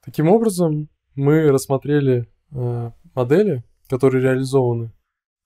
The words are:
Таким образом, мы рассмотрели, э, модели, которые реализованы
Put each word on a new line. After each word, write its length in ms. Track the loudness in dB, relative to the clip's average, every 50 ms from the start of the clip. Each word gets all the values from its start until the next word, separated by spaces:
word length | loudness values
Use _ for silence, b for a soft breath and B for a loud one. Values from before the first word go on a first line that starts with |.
| _
Таким 260 | -12 -4 -2 2 4
образом, 600 | 4 4 2 0 0 0 -2 -2 -2 -4 -6 -10 _ _ _ _ _
мы 360 | -2 0 2 2 4 4 4
рассмотрели, 760 | 2 2 0 -2 -4 -4 -2 -2 -2 0 2 0 0 -2 -2 _ _ _ _ _
э, 400 | -10 -8 -6 -6 -6 -6 -8 -10 -14 _ _ -12 _
модели, 500 | -6 0 2 2 2 2 0 -2 -4 -8 _ _ _ _
которые 360 | _ -4 0 0 0 2 2 0
реализованы 680 | 0 0 0 -2 -2 0 0 0 0 -2 -4 -8 -12 -16 _ _ _ _ _ _ _ _ _ _